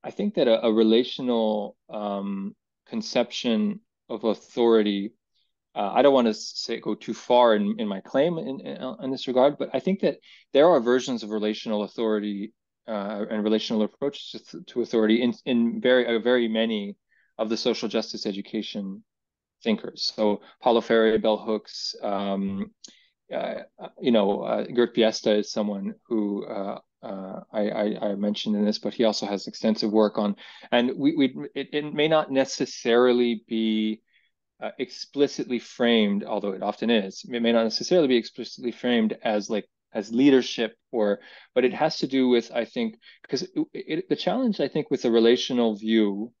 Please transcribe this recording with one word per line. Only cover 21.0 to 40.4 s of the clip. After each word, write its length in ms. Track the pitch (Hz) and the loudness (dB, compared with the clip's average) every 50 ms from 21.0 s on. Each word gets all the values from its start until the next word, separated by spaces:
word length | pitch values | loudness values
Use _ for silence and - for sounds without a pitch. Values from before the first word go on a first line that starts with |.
| 110 110 110 107 | 4 4 2 2
Bell 180 | 101 110 107 | 2 0 0
Hooks, 580 | 101 - 117 110 107 _ - - - - - - - | 0 -2 -6 -6 -6 _ -12 -14 -10 -10 -10 -10 -8
um, 680 | - 107 101 98 101 101 98 98 98 98 98 98 104 - _ _ - - _ _ _ _ _ _ _ _ - | -6 -6 -4 -4 -4 -4 -4 -4 -4 -4 -4 -6 -8 -10 _ _ -20 -20 _ _ _ _ _ _ _ _ -8
uh, 280 | - - - - - - _ _ - - - _ - | -6 -6 -6 -8 -10 -12 _ _ -18 -18 -18 _ -4
you 120 | 190 131 | 0 2
know, 300 | 117 107 101 98 101 - - | 4 4 4 2 0 -2 -2
uh, 220 | 113 117 107 113 | -4 -4 -4 -4
Gert 300 | - - 117 120 113 - | -2 2 0 0 2 2
Biesta 440 | 123 110 95 92 - - 110 107 104 | 2 2 2 2 0 0 2 2 2
is 120 | 101 - | 0 -2
someone 440 | - 113 104 104 101 98 98 107 - _ _ | -4 -4 -4 -4 -4 -6 -8 -10 -10 _ _
who, 380 | _ 120 110 104 101 101 101 143 | _ -2 -2 -2 -2 -4 -6 -8
uh, 320 | - 110 101 98 101 120 - _ _ _ _ | -8 -8 -8 -8 -8 -10 -12 _ _ _ _
uh, 380 | - 117 98 95 95 95 - - - _ | -14 -12 -12 -12 -12 -12 -12 -14 -14 _
I, 180 | - 110 202 - | -4 -4 -2 -2
I, 400 | - 110 - 104 - - - 208 | -2 -2 -2 -2 -2 -2 -4 -4
I 60 | 202 | -2
mentioned 400 | 202 104 104 104 - - 113 107 | -2 -2 -2 -2 -4 -4 -2 0
in 80 | 104 104 | 0 2
this, 140 | - 107 | 0 0
but 160 | - - 104 - | -2 -6 -8 -2
he 100 | - 117 | 2 2
also 220 | 110 107 - - | 2 2 0 -4
has 220 | 101 101 95 - | -6 -6 -6 -8
extensive 440 | - - - - 113 107 - - 107 | -10 -12 -2 -2 -2 0 0 -2 0
work 280 | 101 110 107 104 - - | 4 4 4 4 2 0
on, 160 | 104 101 101 - - - - - - - | -2 -2 -4 -6 -12 -20 -20 -20 -6 0
and 200 | - 120 120 127 - | 0 2 2 0 -2
we, 200 | 175 135 147 165 | 0 0 0 2
we, 180 | 147 139 127 135 147 147 139 _ | 2 0 0 0 -6 -12 -10 _
it, 140 | 139 151 - - | -10 -10 -6 -6
it 180 | 151 147 151 | -6 -6 -4
may 160 | 135 147 147 | -2 0 2
not 240 | 160 160 156 151 - | 4 4 2 2 2
necessarily 1120 | 135 135 131 131 - - 139 - - - - 120 117 120 123 127 120 123 123 120 117 107 _ | 0 0 0 0 -2 -6 -6 -6 -6 -6 0 4 4 6 6 6 6 4 2 2 0 -4 _
be, 560 | _ 113 113 113 110 110 107 107 107 107 - _ _ _ _ _ _ _ _ _ _ _ _ | _ -2 -2 0 0 0 0 0 -2 -4 -6 _ _ _ _ _ _ _ _ _ _ _ _
uh, 80 | - 107 - | -12 -12 -8
explicitly 800 | - 131 - - - - _ - 139 143 135 - - 127 - 123 | -8 -10 -10 -8 -18 -18 _ 0 0 0 0 0 -8 -6 -4 -4
framed, 680 | 113 - - - - 123 117 117 113 107 101 101 101 - | -6 -6 -10 -4 0 2 4 6 4 4 2 0 -2 -4
although 280 | - 113 101 101 101 | -4 -6 -4 -4 -4
it 100 | 95 92 | -6 -4
often 300 | 95 101 - - 117 113 | -6 -6 -4 -4 0 2
is, 340 | 120 107 95 95 95 - - | 2 2 0 -2 -10 -14 -14
it 140 | - 123 120 | -8 -6 -2
may 100 | 117 117 | 0 2
not 120 | 117 117 113 | 2 2 2
necessarily 440 | 113 110 - 175 - 180 180 156 | 0 -2 -4 -2 2 2 4 4
be 100 | 131 127 | 4 2
explicitly 540 | 117 110 - _ - 117 - - - 127 120 | 2 0 -2 _ -14 -14 -14 -12 -8 -8 -8
framed 460 | 110 - - 123 120 117 110 107 113 - - | -8 -4 -2 0 2 2 2 0 -2 -2 -2
as, 260 | 117 107 107 98 - | -2 -2 -2 -2 -4
like, 160 | 113 101 - _ _ _ _ _ | -6 -6 -6 _ _ _ _ _
as 220 | _ 113 101 107 113 | _ -8 -8 -2 0
leadership 600 | 120 139 143 135 127 | 4 6 6 6 6